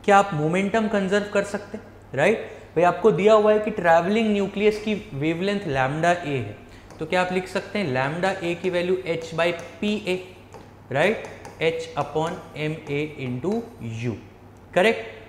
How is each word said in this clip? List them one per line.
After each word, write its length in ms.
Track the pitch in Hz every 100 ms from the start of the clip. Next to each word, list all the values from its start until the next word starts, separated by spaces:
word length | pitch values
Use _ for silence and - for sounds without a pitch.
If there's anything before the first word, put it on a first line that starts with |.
| -
क्या 120 | 196
आप 160 | 202
मोमेंटम 540 | 151 151 180 196 226 214
कंजर्व 440 | 208 190 202 202
कर 100 | 202 190
सकते 240 | 202 - 214
हैं, 80 | - - - 127
राइट? 360 | 165 220 - - - -
भाई 80 |
आपको 260 | 175 175 220
दिया 220 | 170 196
हुआ 180 | 220 214
है 60 | 214
कि 120 | 214
traveling 600 | - 175 165 175 214 220
nucleus 500 | 208 190 196 208 208
की 100 | - 202 -
wavelength 520 | 139 156 165 190 202 196
lambda 400 | 135 131 151 165
A 140 | 175 160
है, 280 | 139 107 104 - - - -
तो 60 | 160
क्या 160 | 180
आप 100 | 180
लिख 140 | 185 185
सकते 320 | 196 - 208
हैं 140 | 180
lambda 380 | 127 135 165 190 196
A 120 | 170 170
की 80 | 185
value 260 | 175 175 185 -
H 200 | 165 - 160
by 100 | 170 170 - -
P 100 | 208 214 -
A, 80 | 185 - - - - - - -
right, 360 | 131 175 220 - - - -
H 240 | 160 165 - -
upon 360 | 139 156 160 175 - 143
M 160 | 151 156 -
A 120 | 143 151 147 131
into 260 | 123 160 226 233 - 117 113 120
U, 80 | 101 - - - - -
correct? 320 | - 202 226 - -